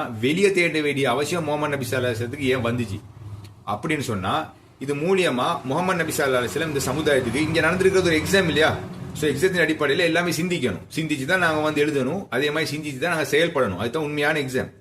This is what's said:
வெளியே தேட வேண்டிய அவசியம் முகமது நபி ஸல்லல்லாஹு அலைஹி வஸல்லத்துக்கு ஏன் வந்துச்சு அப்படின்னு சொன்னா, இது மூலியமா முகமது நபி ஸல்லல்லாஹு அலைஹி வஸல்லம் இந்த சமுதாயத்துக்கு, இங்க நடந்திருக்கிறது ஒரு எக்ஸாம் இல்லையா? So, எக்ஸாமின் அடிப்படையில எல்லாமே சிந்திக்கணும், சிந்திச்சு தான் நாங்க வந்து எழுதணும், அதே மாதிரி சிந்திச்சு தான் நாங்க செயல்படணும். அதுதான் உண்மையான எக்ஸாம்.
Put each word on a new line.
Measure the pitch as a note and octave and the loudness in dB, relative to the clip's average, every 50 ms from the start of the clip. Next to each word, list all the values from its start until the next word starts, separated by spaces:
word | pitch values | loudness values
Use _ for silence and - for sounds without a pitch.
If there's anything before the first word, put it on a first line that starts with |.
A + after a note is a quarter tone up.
| D3+ B2+ A#2 G#2+ | -4 -4 -6 -2
வெளியே | A#2 C3+ D#3 F#3 G3+ G3 | -2 0 2 4 2 2
தேட | - F3+ F3 E3 D3+ D#3 | 4 4 2 2 2 0
வேண்டிய | D3 C#3+ C3+ C3+ C3+ B2+ | 0 0 0 0 0 0
அவசியம் | A#2+ C#3 D3 - F3 F3 D#3 | 0 0 0 -2 -2 -2 -2
முகமது | D3 D3 D3 D3+ D3 C#3+ | -2 -2 -2 -2 -2 -2
நபி | C3+ B2+ | -4 -4
ஸல்லல்லாஹு | A2+ C#3 B2+ B2 B2 | -2 -2 -2 0 0
அலைஹி | A2+ G#2+ | -2 -2
வஸல்லத்துக்கு | A#2+ A#2 C#3 C#3+ C#3 B2+ | -4 -6 -6 -4 0 0
ஏன் | C3 B2+ A2+ | 0 2 0
வந்துச்சு | A#2 A#2+ B2 A#2 G#2 - - - - - - - - - - - - - - - | -2 -2 -2 -2 -4 -6 -10 -10 -14 -20 -18 -16 -16 -16 -16 -18 -20 -20 -16 -8
அப்படின்னு | - G#2 - - D#3+ D#3 C#3+ A#2+ A#2 | -6 -6 -4 -2 -4 -2 -2 -2 -4
சொன்னா, | G#2+ F#2+ F#2 G2+ C3 D#3 D#3 - - - - - - - | -4 -4 -2 -2 -2 -2 -2 -6 -12 -20 -20 -20 -14 -10
இது | C3+ C#3 C#3+ | -6 -4 -4
மூலியமா | C#3+ D#3 F3+ G3 F#3 F3 D#3 B2+ B2 B2 C3 - - - | -2 0 2 2 4 2 2 2 0 0 0 -2 -2 -2
முகமது | C3 C3+ E3+ F3+ F#3 F#3 E3+ | -2 -2 0 0 0 0 0
நபி | D#3+ D#3+ - | 0 -2 0
ஸல்லல்லாஹு | - D3 C3 C3 B2 | 0 0 2 2 2
அலைஹி | A#2+ A2 - | 0 0 -2
வஸல்லம் | D3 E3 D#3 C#3+ | -2 -4 -2 -2
இந்த | C#3 C3 | -2 -2
சமுதாயத்துக்கு, | C#3 B2+ D#3 D#3 D3 C#3+ B2+ A#2 A2+ A2+ C#3+ D#3 | -2 -2 0 2 2 2 2 2 0 0 0 0
இங்க | D#3 D#3+ D#3+ | 2 2 2
நடந்திருக்கிறது | D3+ E3 F3+ F#3 F#3 F#3+ F#3 F#3+ F3 F3 | 2 2 2 4 4 4 4 6 4 4
ஒரு | D#3+ D#3 | 2 2
எக்ஸாம் | D#3 - F#3 G3 F#3 D#3+ | 2 4 4 4 4 4
இல்லையா? | C#3+ D3 D#3 D3 G2+ - - - - - - - | 2 4 2 2 2 0 -6 -10 -12 -12 -12 -10
So, | - - D#3 D3+ | -6 -2 0 0
எக்ஸாமின் | C3 C3+ F3 F#3+ F3+ F3 D#3+ | 0 2 2 2 2 2 2
அடிப்படையில | D#3 D#3 - D3+ C#3 C#3 - F3 | 2 2 0 2 0 2 2 2
எல்லாமே | D#3+ D#3+ E3+ F3 F3 | 2 2 2 2 0
சிந்திக்கணும், | D3+ D3 F3 F3+ F3 E3+ B2 A2+ F2 - - - | 0 -2 0 0 0 0 0 -2 -2 -4 -10 -8
சிந்திச்சு | - E3+ D#3+ D3+ D3+ C3+ C3 | -6 -4 -2 -2 -2 -2 0
தான் | D3 F#3 F#3 F3 | 0 2 2 2
நாங்க | D#3+ D#3 D3+ | 2 2 2
வந்து | D3+ D#3 C#3+ C#3+ | 0 0 2 2
எழுதணும், | D3 D3+ C#3 C#3 B2 C3 E3+ G3 F#3+ - | 2 2 2 0 0 0 -2 -4 -6 -4
அதே | C3 B2 D3 D3 | -2 -2 0 0
மாதிரி | D3 D#3+ D#3 - | 0 -2 -2 -2
சிந்திச்சு | C#3 D3+ D#3 D3+ C3+ B2+ | -4 -6 -6 -6 -6 -4
தான் | D3+ F3 E3+ | -2 -2 0
நாங்க | D#3 C#3+ - | 0 -2 0
செயல்படணும். | D3 D3+ E3+ E3+ E3 C#3 B2 G2+ F#2 F2 | 2 2 2 2 2 0 0 0 0 -2
அதுதான் | A2 A#2+ A#2 D#3+ D3+ D3 | -4 -4 -2 -2 -4 -2
உண்மையான | D3+ D3 D3 D3+ D#3 D3+ | -2 0 0 0 0 0
எக்ஸாம். | C3+ B2+ B2+ B2 - - - - | -2 -2 -2 -4 -4 -4 -10 -20